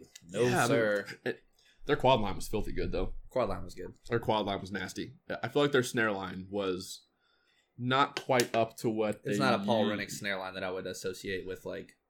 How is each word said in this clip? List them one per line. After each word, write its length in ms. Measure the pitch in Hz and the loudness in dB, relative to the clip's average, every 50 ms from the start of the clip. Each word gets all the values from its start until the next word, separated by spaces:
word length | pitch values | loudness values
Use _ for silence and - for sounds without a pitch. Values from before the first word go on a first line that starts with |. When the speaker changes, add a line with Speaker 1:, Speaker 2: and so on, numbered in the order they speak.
| - - - - - 85 | -20 -20 -20 -20 -14 -6
Speaker 1:
no, 120 | 95 107 123 | 0 2 2
Speaker 2:
Yeah, 140 | 123 120 | 4 4
I 20 | 120 | 4
mean, 80 | 117 | 4
Speaker 1:
sir." 380 | 117 117 117 110 104 104 101 98 - - - - | 4 4 4 4 2 2 0 -2 -4 -10 -6 -6
Speaker 2:
it, 180 | 123 - - _ _ _ _ _ _ _ - - | -6 -6 -6 _ _ _ _ _ _ _ -8 -2
their 80 | - 147 | 0 2
quad 240 | - - 127 131 113 | 4 6 6 6 6
line 140 | 104 98 92 | 4 0 -2
was 120 | - - | -4 -4
filthy 240 | - - 104 - - | -2 -2 -2 -2 -2
good, 200 | - 87 87 90 | -2 -2 -2 0
though. 220 | 87 90 92 - - - - - | 0 -2 -2 -2 -4 -6 -8 -6
Speaker 1:
Quad 200 | - 127 117 101 | -2 -2 0 0
line 140 | 95 90 90 | -2 -4 -6
was 100 | 87 - | -10 -10
good. 180 | 90 90 90 - _ - - | -12 -12 -14 -14 _ -6 -2
Speaker 2:
Their 100 | 120 117 | -2 0
quad 260 | - 117 110 107 98 | 2 2 2 2 2
line 160 | 101 98 90 | 0 -2 -2
was 100 | 95 92 | -4 -4
nasty. 440 | 104 92 95 - - 101 80 - - - _ - 90 - - | -6 -6 -6 -6 -6 -8 -8 -8 -10 -14 _ -8 -8 -4 -4
I 40 | |
feel 140 | 120 - 147 143 | 0 2 2 2
like 80 | 143 | 4
their 120 | 143 127 120 | 4 2 2
snare 280 | - - 120 110 110 | 2 2 2 2 2
line 340 | 101 98 95 90 95 92 92 95 | 0 -2 -4 -8 -8 -10 -10 -6
was 540 | 98 101 98 95 92 92 92 - - - _ _ _ _ _ _ _ _ _ _ _ _ _ _ _ | -4 -2 0 0 -2 -2 -4 -10 -14 -16 _ _ _ _ _ _ _ _ _ _ _ _ _ _ _
not 440 | - 120 123 131 135 143 - - - - | -6 -2 2 4 4 4 2 0 -4 0
quite 320 | - 131 120 - - - | 2 4 4 4 4 4
up 220 | 113 113 113 - | 2 2 2 0
to 120 | - - 117 | -2 0 0
what 320 | 107 110 107 107 104 - - | 2 2 0 0 -2 -2 -4
Speaker 1:
It's 160 | 123 104 135 | -2 0 2
Speaker 2:
they 40 | 135 | 4
Speaker 1:
not 160 | 127 117 101 | 4 4 4
a 40 | 101 | 2
Paul 220 | 104 113 110 107 | 2 4 4 4
Speaker 2:
u- 40 | 104 | 2
Speaker 1:
Rennick 200 | 107 101 98 - | 0 -2 -4 -6
snare 260 | - - 107 101 98 | -8 -6 -4 -4 -4
line 160 | 92 95 95 92 | -4 -4 -6 -6
that 100 | 95 95 | -4 -4
I 60 | 92 | -2
would 160 | 92 92 92 | -2 -4 -4
associate 600 | 92 92 - - 95 92 - - 101 95 90 82 | -6 -6 -4 -6 -6 -6 -6 -6 -4 -4 -4 -4
with, 180 | 92 92 90 - | -6 -8 -8 -8
like, 320 | 92 92 90 87 - - _ _ _ | -8 -8 -8 -10 -14 -18 _ _ _